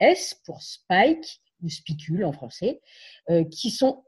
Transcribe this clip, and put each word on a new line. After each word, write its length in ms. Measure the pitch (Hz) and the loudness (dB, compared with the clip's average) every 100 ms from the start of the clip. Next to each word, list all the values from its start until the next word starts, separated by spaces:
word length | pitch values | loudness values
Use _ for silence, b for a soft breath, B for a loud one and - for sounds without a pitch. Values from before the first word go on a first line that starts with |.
S, 400 | 247 370 - - - | 4 4 0 -12 -16
pour 160 | - | -16
spike, 800 | - - - 185 262 320 - - _ _ | -16 -12 0 4 4 2 -6 -18 _ _
ou 60 | 170 | -10
spicule 560 | - - 151 - 170 | -10 -10 -10 -4 -2
en 80 | 175 | -2
français, 480 | 135 127 - 208 - b b b b - | -4 -12 -6 -6 -6 b b b b 0
euh, 160 | 170 | 2
qui 260 | 165 - 233 | 2 -2 -6
sont 320 | - 262 - | 0 0 0